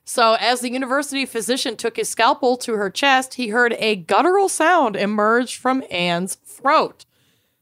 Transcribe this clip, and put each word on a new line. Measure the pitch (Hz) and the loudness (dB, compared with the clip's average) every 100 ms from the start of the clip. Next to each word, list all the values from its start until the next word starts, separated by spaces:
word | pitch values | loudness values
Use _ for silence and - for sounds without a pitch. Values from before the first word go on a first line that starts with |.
So | - - 226 220 | -8 0 2 2
as | 208 247 | 0 -2
the | 247 | -2
university | 254 262 277 285 277 254 | -4 -2 -4 -4 -4 -4
physician | 233 202 262 269 220 | -4 -2 -2 -4 -4
took | 233 226 | -6 -4
his | 214 | -4
scalpel | - 233 294 247 247 | 2 2 2 0 0
to | - | -2
her | 214 196 | -4 -4
chest, | - 277 262 262 - | -2 2 2 0 -6
he | 240 | -4
heard | 226 240 - | 0 0 0
a | 220 208 | -2 -2
guttural | 160 202 302 392 392 | 0 2 4 4 2
sound | - 320 359 254 202 | 2 2 4 2 0
emerge | 202 214 208 233 240 - | -2 0 2 2 0 -4
from | 254 262 - | -2 -2 -4
Anne's | 180 175 170 190 - | -4 -2 -2 -4 -10
throat. | - - 269 302 214 - - _ _ _ _ _ | -16 -6 0 2 2 -6 -20 _ _ _ _ _